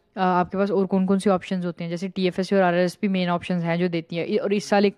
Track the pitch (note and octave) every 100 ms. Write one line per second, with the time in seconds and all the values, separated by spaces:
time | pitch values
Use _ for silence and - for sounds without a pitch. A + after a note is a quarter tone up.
0 | _ G#3 F#3 F3+ F3 F#3+ G3+ F#3+ F#3+ G3
1 | F#3+ G3 G3+ F3+ - F#3 F3+ - E3+ E3+
2 | F#3+ F#3+ F3+ F3+ F#3 G3 F3+ F3 F3+ -
3 | G#3 F#3 F3 F3 - F3+ E3 E3+ F3+ E3
4 | D#3+ E3+ - G#3 G3+ G3+ - G3+ G3+